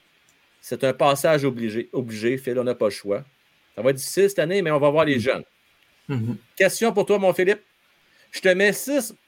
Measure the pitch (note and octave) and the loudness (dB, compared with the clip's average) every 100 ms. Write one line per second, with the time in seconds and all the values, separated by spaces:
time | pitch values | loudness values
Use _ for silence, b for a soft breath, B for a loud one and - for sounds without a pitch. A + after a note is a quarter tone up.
0 | _ _ _ _ _ _ - A#2+ C3 B2+ | _ _ _ _ _ _ -10 -2 -2 2
1 | D3+ C#3 E3 D3+ C#3 A#2 A2+ A2 - C3+ | 2 2 2 2 0 -2 -4 -6 -6 -6
2 | B2 G#2+ A#2+ C3 C3 B2 B2 A#2+ G#2+ - | -6 -4 -2 -2 -4 -4 -2 0 -2 -2
3 | G2+ G2+ - _ _ _ _ - B2 C#3 | -4 -6 -6 _ _ _ _ -2 0 0
4 | - F#3 G3 G3 D#3 G3 E3 D3+ D3 D3+ | -4 0 0 0 0 0 0 2 2 2
5 | D#3 C3 A#2 G2 - _ _ _ _ _ | 2 2 0 -2 -6 _ _ _ _ _
6 | - C3 A2+ - - - F#3+ - A3+ G3+ | -8 -4 -4 -6 -12 0 0 2 0 0
7 | F#3 G3+ F#3+ F3+ F#3 G#3 _ _ _ _ | 0 2 2 2 0 0 _ _ _ _
8 | _ _ _ - F#3+ F#3 G3+ G3 - C#4+ | _ _ _ -2 2 4 2 0 -2 -2
9 | A3+ - | -2 -10